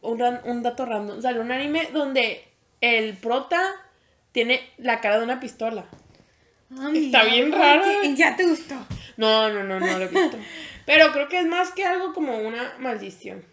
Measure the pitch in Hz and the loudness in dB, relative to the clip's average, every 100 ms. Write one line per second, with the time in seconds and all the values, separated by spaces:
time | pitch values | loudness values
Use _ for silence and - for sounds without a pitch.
0 | - 233 240 247 - 240 240 240 254 214 | -6 0 0 -2 -6 -4 -4 -4 -6 -4
1 | 208 208 247 240 233 254 285 311 320 285 | -6 -4 -4 -2 -4 -4 -2 -2 -2 -2
2 | 277 262 226 180 - _ _ _ 240 226 | 0 0 -2 -4 -14 _ _ _ 0 2
3 | 220 190 233 247 262 349 381 392 - _ | 0 -6 -4 -4 0 0 0 -4 -16 _
4 | _ _ _ 247 233 254 - - 247 226 | _ _ _ -2 2 0 -2 -6 -2 0
5 | 208 208 233 254 262 - 226 220 170 - | 2 0 0 -4 -8 -8 -6 -6 -12 -20
6 | _ _ _ _ _ _ _ 262 277 311 | _ _ _ _ _ _ _ -10 -2 0
7 | 294 247 220 233 285 339 294 302 392 403 | 2 4 4 4 2 4 6 6 6 2
8 | 392 269 330 - 359 311 - 269 214 - | 0 2 2 4 2 0 -4 -14 -12 -12
9 | - - 220 220 220 208 196 190 180 185 | -12 0 2 4 2 -2 -4 -2 -2 -2
10 | 185 370 339 220 - - - - - 311 | 0 2 0 -2 -14 -16 -16 -16 2 6
11 | 311 285 285 359 330 349 359 - 381 359 | 6 4 -2 0 0 0 -2 -2 -2 -2
12 | 359 359 294 226 214 233 254 - 254 220 | -4 -4 -4 -4 -6 -6 -8 -8 -6 -6
13 | 196 - 196 190 165 | -8 -14 -16 -16 -18